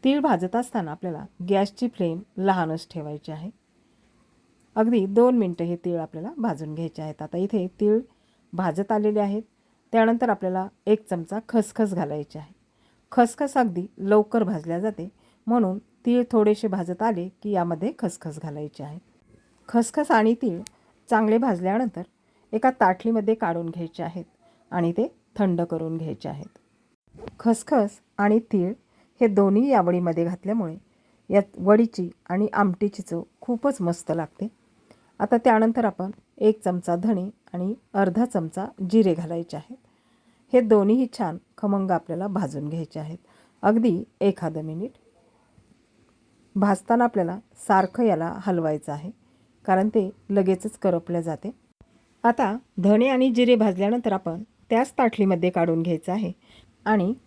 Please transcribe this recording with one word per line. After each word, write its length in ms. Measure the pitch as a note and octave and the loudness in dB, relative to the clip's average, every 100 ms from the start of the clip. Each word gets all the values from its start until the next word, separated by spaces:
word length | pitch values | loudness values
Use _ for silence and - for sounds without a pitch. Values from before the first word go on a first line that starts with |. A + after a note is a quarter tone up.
तीळ 160 | C4 C#4+ | 2 2
भाजत 360 | C#4+ F#3 F3+ A#3 | 2 0 0 -4
असताना 360 | B3 A3+ E3 | -4 -6 -6
आपल्याला 340 | D#3 F#3 D#3 - _ F3+ | -8 -8 -8 -12 _ 0
गॅसची 380 | F#3+ G3+ - B3 | 0 0 -2 -6
फ्लेम 340 | - F3 E3 - - | -2 -4 -4 -10 -4
लहानच 500 | F#3+ F#3 D#3+ D#3+ - | 0 0 -2 -4 -8
ठेवायची 400 | E3+ D3 D3 - | -12 -10 -12 -12
आहे. 180 | D#3 F3+ - _ _ _ _ _ _ _ _ _ _ _ G#3+ | -12 -14 -16 _ _ _ _ _ _ _ _ _ _ _ 0
अगदी 300 | A3 A#3 G3 | 2 2 2
दोन 320 | G3+ B3 B3 | 4 4 4
मिनटं 280 | F#3+ E3+ E3+ | 0 -2 -4
हे 100 | F3 | -4
तीळ 240 | F3+ E3+ | -4 -4
आपल्याला 320 | D#3+ D#3+ G3 D#4+ | -6 -10 -12 -6
भाजून 360 | A3+ D#3+ D#3 D#3 | -4 -4 -8 -8
घ्यायचे 260 | E3 - | -8 -8
आहेत. 200 | D#3 D3+ | -12 -12
आता 160 | D#3 F3 | -8 -6
इथे 300 | G3 G#3+ F#3 - | -2 -2 -4 -2
तीळ 200 | G#3 A3 C4 _ _ _ _ | 2 2 -2 _ _ _ _
भाजत 380 | E3+ F#3 D#3+ G3 | -4 -2 -2 -2
आलेले 280 | G#3+ G#3+ G#3 | 0 0 0
आहेत. 240 | G3+ G3+ A3+ _ _ _ _ | -2 -4 -8 _ _ _ _
त्यानंतर 380 | A3+ A3+ A#3 A#3+ | 2 2 2 0
आपल्याला 380 | G3+ F#3 F#3 F#3+ _ - | 0 -2 -4 -6 _ 0
एक 220 | G#3+ - | 0 0
चमचा 300 | F3 D#3+ G#3 - | -6 -4 -10 -2
खसखस 440 | A#3 G#3 - G#3 | -2 0 -2 -2
घालायची 440 | F3 D3 D3 C#3+ D#3 | -2 -4 -6 -10 -14
आहे. 160 | D3+ - _ _ _ _ _ | -18 -20 _ _ _ _ _
खसखस 460 | - A#3 - C#4+ C#4 | 2 2 2 -2 0
अगदी 280 | A#3+ F3 F#3+ - | 0 -2 -8 -8
लवकर 460 | G3 G#3 G#3 A#3 | 2 4 4 -2
भाजल्या 360 | F#3+ F3+ E3 E3+ | -2 -4 -4 -4
जाते, 300 | G#3+ - F3 _ _ _ - | -4 -6 -14 _ _ _ -2
म्हणून 300 | A#3+ F#3+ G3 _ _ - | 0 0 -2 _ _ 0
तीळ 180 | B3 A#3+ | 0 2
थोडेसे 360 | A3+ G#3+ G#3+ A3 | 2 2 2 -2
भाजत 340 | F#3+ F3 F3 | -4 -6 -2
आले 280 | A3 F#3 F#3 _ | -2 -2 -8 _
की 60 | G#3 | -4
यामध्ये 440 | G3 F3 D#3+ G3+ E4+ | -2 -2 -2 -6 -4
खसखस 400 | F#3+ - E3 D3+ | -8 -6 -12 -10
घालायची 440 | D#3 D3 D3+ - | -12 -10 -12 -12
आहे. 160 | C#3+ D#3+ _ _ _ _ _ _ - | -14 -14 _ _ _ _ _ _ -2
खसखस 440 | A#3 A#3 - D4 | 0 0 -2 2
आणि 220 | A3+ A3 | 4 4
तीळ 280 | A#3 A#3+ E3+ - _ _ _ - | 2 -2 -4 -10 _ _ _ 0
चांगले 280 | A3+ G#3+ A3+ | 2 4 2
भाजल्यानंतर 640 | B3+ F3+ F#3 G#3+ B3 - F3 _ _ _ _ | 2 0 0 0 -2 -6 -14 _ _ _ _
एका 180 | A3 C4 | 0 0
ताटलीमध्ये 640 | B3+ G3 F#3 A3+ A3+ G#3 A3 | 2 2 2 0 0 0 -2
काढून 340 | F#3 E3+ E3+ | -2 -4 -6
घ्यायचे 340 | E3+ E3 - | -8 -10 -8
आहेत 220 | E3 F3 E3+ _ _ _ _ | -8 -8 -16 _ _ _ _
आणि 200 | F3+ E3+ | -2 0
ते 160 | F3 C4+ _ _ - | 0 -4 _ _ -2
थंड 260 | G3 E3+ | 0 0
करून 360 | E3+ D#3+ D#3+ E3 | -2 -4 -6 -6
घ्यायचे 320 | D#3+ - - | -8 -10 -10
आहेत. 300 | C#3+ - _ _ _ _ _ _ - - - | -12 -16 _ _ _ _ _ _ -18 -18 -4
खसखस 600 | A#3 A3+ - C#4 G#3 - _ - | -2 -2 0 0 0 -4 _ -2
आणि 220 | G3+ A3 | 2 2
तीळ 340 | A3+ G3+ F3 A#3 _ _ _ _ | 2 0 0 -4 _ _ _ _
हे 60 | A#3 | 2
दोन्ही 420 | G3+ G3 G3+ C#4 | 4 4 4 4
या 120 | A#3+ | 4
वडीमध्ये 420 | F3 F3 F3 E3 E3+ | 4 2 0 0 -2
घातल्यामुळे 500 | F3+ F#3+ A3+ F3 F3 _ _ _ _ - | -4 -4 -4 -4 -8 _ _ _ _ 0
या 120 | G3 G3+ - | 0 0 -4
वडीची 520 | F3+ G#3+ A3+ - F3 - - | 4 4 4 0 -8 -10 -6
आणि 180 | F3+ G#3 | -2 -2
आमटीची 480 | - G3+ F3 G3+ - | 2 0 2 -2 -4
चव 200 | - E3+ - _ | -8 -8 -8 _
खूपच 400 | - A#3 C#4 C4+ | -6 -2 -2 0
मस्त 300 | E3+ E3+ - | -2 -2 -4
लागते. 360 | E3 D#3 - G#3 _ _ _ _ - _ _ | -4 -4 -8 -10 _ _ _ _ -20 _ _
आता 180 | G#3 A#3 | 0 2
त्यानंतर 480 | B3 A3 A3+ A#3 A3+ | 4 4 4 2 -2
आपण 260 | - F#3 - _ - | -2 -10 -10 _ 0
एक 260 | G#3+ G#3+ | 0 2
चमचा 320 | F#3+ F3+ F3 F3 | -2 -4 -2 -2
धणे 340 | G#3+ G3 F#3+ - _ | 0 -2 -4 -12 _
आणि 200 | F3+ F#3 B3 _ | -6 -6 -6 _
अर्धा 320 | G3 F#3+ F3+ B3 | 0 0 2 0
चमचा 400 | G3 D#3+ G3 G#3 - F#3 | -2 -4 -8 -10 -8 2
जिरे 240 | A3 G3 | 4 4
घालायचे 440 | E3 E3 E3+ E3+ D3+ | 2 -2 -6 -8 -12
आहेत. 200 | - B3+ _ _ _ _ _ _ _ | -14 -20 _ _ _ _ _ _ _
हे 80 | B3 | 2
दोन्हीही 460 | A3+ G#3 G3+ A#3+ B3 - | 6 4 6 2 0 -2
छान 200 | F#3 E3+ _ - | -4 -4 _ -6
खमंग 340 | G#3 G3+ F#3+ | -2 0 0
आपल्याला 360 | G#3 G#3 E3 G3+ | -2 -2 -6 -4
भाजून 420 | F#3+ D#3 C#3+ D3 | -4 -4 -6 -6
घ्यायचे 300 | E3 D#3 D#3+ | -8 -8 -10
आहेत, 180 | D#3 E3+ _ _ _ _ | -12 -14 _ _ _ _
अगदी 420 | G3+ A3+ A#3 F3 A3+ _ | 2 4 2 0 -4 _
एखादं 420 | G3+ F#3+ E3+ D#3+ | -2 0 -6 -6
मिनिट. 280 | D#3 D#3+ A#3 _ _ _ _ _ _ _ _ _ _ _ _ _ _ _ _ G3+ | -8 -10 -10 _ _ _ _ _ _ _ _ _ _ _ _ _ _ _ _ 0
भाजताना 480 | G3+ F#3+ - A#3 | 2 2 2 2
आपल्याला 360 | A#3+ G#3+ E3+ F#3+ _ - - | 2 0 -2 -4 _ -16 2
सारखं 360 | G#3+ G3 - | 2 2 0
याला 300 | A3+ E3 E3 G3+ | 0 2 -2 -4
हलवायचं 500 | G3+ F3 D#3+ D3+ - | -2 0 0 -4 -6
आहे, 200 | D3 E3+ - _ _ _ _ - | -10 -12 -16 _ _ _ _ 0
कारण 240 | F#3+ G#3+ | 0 2
ते 200 | A3 F#3+ - - | 0 -2 -8 -2
लगेचच 480 | G3+ F#3+ F#3 A3 - | 0 2 0 -4 -2
करपलं 440 | G3 F3 E3 F3 | 0 0 -2 -4
जाते. 300 | E3 D3+ G3+ - _ _ - _ _ _ | -4 -8 -10 -14 _ _ -20 _ _ _
आता 340 | - - A3 A3+ _ - | 2 2 0 -2 _ 0
धणे 300 | F#3+ G#3+ B3+ | 4 6 4
आणि 220 | B3+ C4 | 4 2
जिरे 260 | A#3 B3 A#3+ | 4 4 6
भाजल्यानंतर 580 | G#3+ F3+ G3 A#3+ A#3 | 4 2 0 0 -2
आपण 300 | F#3+ E3+ E3 A3 _ _ | -2 -4 -8 -12 _ _
त्याच 240 | A#3 C4 - | 0 0 2
ताटलीमध्ये 520 | A#3+ A3 G3 F3 F3+ | 0 2 2 2 0
काढून 320 | F3+ E3+ E3 | 2 0 0
घ्यायचं 300 | E3 D#3+ - | 0 -2 -2
आहे 200 | G3 F#3 - _ - _ _ G#3 | -4 -4 -8 _ -20 _ _ -2
आणि 280 | G#3+ F#3 B3+ | 0 0 -4